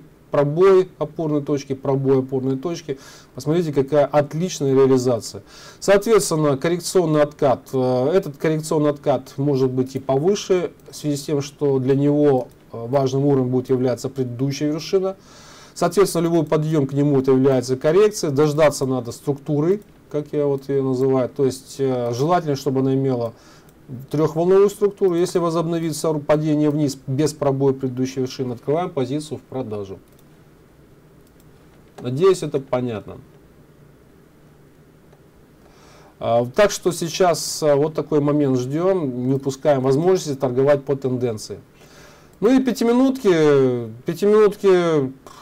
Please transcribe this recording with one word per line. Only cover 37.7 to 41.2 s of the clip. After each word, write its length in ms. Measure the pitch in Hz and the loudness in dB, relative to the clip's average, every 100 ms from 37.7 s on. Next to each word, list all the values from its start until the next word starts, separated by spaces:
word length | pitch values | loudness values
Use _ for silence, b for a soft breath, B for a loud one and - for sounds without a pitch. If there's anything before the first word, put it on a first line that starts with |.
| 143 | 2
вот 200 | 156 156 | 2 -2
такой 240 | 147 151 | -2 0
момент 400 | 143 147 143 131 | 2 2 2 0
ждем, 680 | 127 147 180 190 143 123 127 | -2 -2 0 0 -2 -4 -2
не 60 | |
упускаем 480 | 135 135 135 156 139 | -2 -2 -4 0 2
возможности 540 | 131 135 170 185 151 135 | 2 2 2 0 0 -4
торговать 500 | 131 123 135 143 143 | -2 0 2 2 0
по 100 | 139 | -4
тенденции. 640 | 135 123 | -4 -2